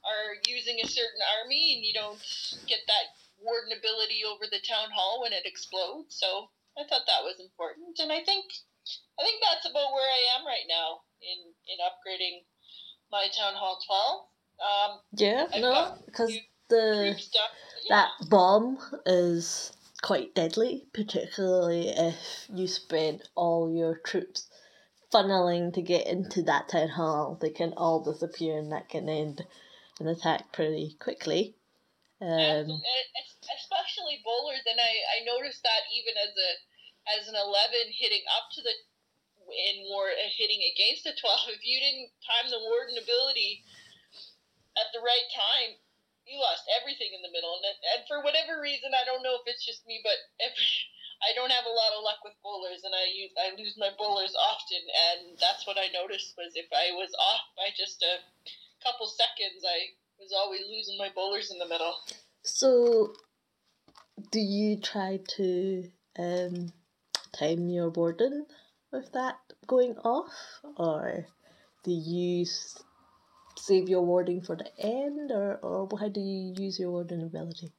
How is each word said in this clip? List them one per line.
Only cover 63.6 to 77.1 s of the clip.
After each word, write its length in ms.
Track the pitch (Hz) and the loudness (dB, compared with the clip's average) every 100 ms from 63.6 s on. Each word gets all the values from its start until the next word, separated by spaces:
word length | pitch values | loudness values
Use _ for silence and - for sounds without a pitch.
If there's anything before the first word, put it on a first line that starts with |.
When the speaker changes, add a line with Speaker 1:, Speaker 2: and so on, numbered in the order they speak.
| _ _ _ - _ - 208 | _ _ _ -20 _ -18 -4
Speaker 2:
do 80 | 220 | 0
you 400 | 202 202 214 208 | 2 2 2 0
try 400 | - 208 190 190 190 - | -2 -2 -2 -2 -6 -2
to, 480 | 190 180 190 190 175 _ _ - | 2 2 0 -2 -6 _ _ -6
um, 540 | 175 180 180 175 175 - _ _ _ - - - | -2 -2 -2 -4 -6 -10 _ _ _ -8 -6 -2
time 320 | 151 170 175 | 0 2 0
your 200 | 175 170 | 0 0
warden 560 | 170 170 170 247 285 302 - _ _ _ | 2 0 2 0 0 -8 -16 _ _ _
with 220 | 262 262 | -10 -6
that 260 | 269 254 - _ - - | -4 -4 -6 _ -20 2
going 300 | 254 247 220 | 4 4 2
off, 360 | 233 262 - - - - 285 294 | 0 0 -2 -12 -18 -18 -20 -2
or 500 | 165 156 - - 160 _ _ _ _ _ | 0 0 -2 -6 -8 _ _ _ _ _
do 60 | - | -2
you 520 | 175 160 175 175 175 | -2 -2 -2 0 0
s-, 360 | 175 - - - - _ _ _ _ _ - - | 0 -4 -8 -16 -20 _ _ _ _ _ -20 -16
save 320 | - 190 185 | 4 4 6
your 140 | 185 | 4
warding 400 | 175 175 180 180 | 6 4 2 -2
for 140 | 180 165 | -4 -8
the 140 | - - | -8 -6
end, 520 | 208 247 285 294 285 | -2 -2 -2 -4 -2
or, 240 | 220 202 190 | 0 0 -2
or 260 | - 180 196 208 | -4 -4 -4 -4
how 100 | 208 | -4
do 120 | 202 | -2
you 340 | 196 196 185 185 | -4 -4 -6 -6
use 200 | 196 196 | -6 -2
your 120 | 180 | -2
warden 320 | 175 175 | -2 -4